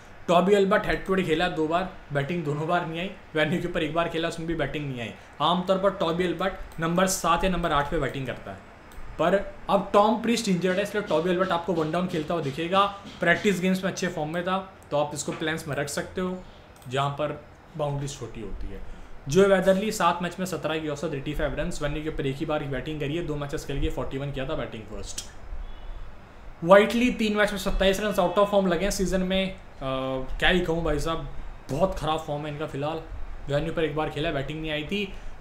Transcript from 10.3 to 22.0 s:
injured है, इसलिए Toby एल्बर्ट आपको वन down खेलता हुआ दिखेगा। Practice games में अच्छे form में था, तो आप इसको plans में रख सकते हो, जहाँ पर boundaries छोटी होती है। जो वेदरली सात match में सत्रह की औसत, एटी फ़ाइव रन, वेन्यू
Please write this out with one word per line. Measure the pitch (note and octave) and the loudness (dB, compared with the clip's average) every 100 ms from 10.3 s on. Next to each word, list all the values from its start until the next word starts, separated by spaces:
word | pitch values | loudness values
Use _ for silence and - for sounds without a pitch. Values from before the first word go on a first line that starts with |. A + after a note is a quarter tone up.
| A#3 - | 0 2
injured | F3+ F3+ F#3 | 2 2 0
है, | |
इसलिए | G3+ G#3 | 0 -2
Toby | G3 D#3 F3 | 0 2 2
एल्बर्ट | F3+ F#3 | 2 2
आपको | E3+ - | 0 0
वन | E3+ D#3 | 0 0
down | E3+ F3+ | 0 0
खेलता | F3 D3+ | -2 -2
हुआ | E3+ | -2
दिखेगा। | C#3+ C3+ E3 F#3+ G3+ - - - | -2 -4 0 2 2 0 -12 -2
Practice | E3+ E3+ G#3+ F#3 | 2 4 4 2
games | F#3 F#3 | 2 2
में | F#3 | 0
अच्छे | - F3+ | -2 -4
form | E3+ D3+ | -4 -4
में | E3+ | -4
था, | F3+ F#3+ F#3+ - - | -2 -2 -4 -14 -4
तो | D3 | -2
आप | D3 | 0
इसको | D3 - | -2 -6
plans | D3+ D#3 D#3+ D#3 | -4 -2 -4 -4
में | C3+ | -4
रख | D3 | -2
सकते | - E3+ - | -4 -6 -4
हो, | F#3 F#3 - - - - - | -4 -4 -10 -18 -20 -20 -4
जहाँ | B2+ C#3+ | 0 0
पर | C#3 D3+ D3 - - - D#3+ | 0 -4 -6 -14 -20 -12 -4
boundaries | D3 C#3 C#3 - | -4 -2 -6 -8
छोटी | A2+ A2+ | -10 -10
होती | G#2 F#2 - | -8 -6 -6
है। | G2 - - - - - | -8 -10 -10 -12 -12 0
जो | D#3 G3 | 6 6
वेदरली | F#3+ F3+ F#3+ G#3+ | 6 6 4 2
सात | - E3+ F3 | 2 2 2
match | F3 E3+ | -2 -4
में | F#3 | -4
सत्रह | D#3 D3+ D#3+ | -4 -2 -2
की | D#3 | -2
औसत, | D3 E3+ | -4 -4
एटी | C#3 D3 | -4 -4
फ़ाइव | C#3+ D3+ B2+ | -2 -2 -2
रन, | E3 F3 | -2 -2
वेन्यू | D3 D3+ | -2 -2